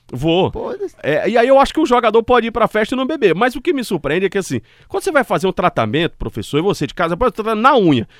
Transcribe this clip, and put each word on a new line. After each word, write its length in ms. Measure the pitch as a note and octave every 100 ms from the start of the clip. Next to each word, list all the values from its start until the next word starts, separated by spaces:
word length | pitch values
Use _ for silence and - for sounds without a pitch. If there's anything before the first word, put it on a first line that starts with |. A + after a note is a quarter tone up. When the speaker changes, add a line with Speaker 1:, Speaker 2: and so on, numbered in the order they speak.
| _
Speaker 1:
Vou. 400 | B2+ D#3 E3+ C#3
Speaker 2:
Pode. 360 | - B3+ G4+ G4 -
Speaker 1:
É, 260 | - D3+ -
e 80 | A#3
aí 100 | A#3+
eu 140 | C4+
acho 100 | C4+
que 40 | -
o 40 |
jogador 380 | D#4 A#3+ A#3+ A3
pode 240 | A3+ B3 A3+
ir 40 |
pra 160 | A#3+ G#3+
festa 280 | G#3+ G#3+
e 20 | B3+
não 100 | C4
beber. 280 | D#4 G#3
Mas 200 | D#3+ B3+
o 60 | C4
que 140 | -
me 100 | C#4+
surpreende 400 | A3 F3 C3+ E3+
é 60 | F#3+
que, 80 | G3
assim, 200 | - B2 - _ -
quando 140 | F#4+
você 100 | G4
vai 100 | D4+
fazer 240 | A#3+ F3 F#3+
um 60 |
tratamento, 600 | - F3+ - A2 C#3+ E3+ -
professor, 400 | - - - C#3+
e 60 |
você 240 | G3 D#3 C#3+
de 80 |
casa, 200 | - E3
pode 200 | E3+ B3+
tratar 200 | - G#3+
na 220 | G#3+ B3+ C#4
unha. 320 | F3 C3 -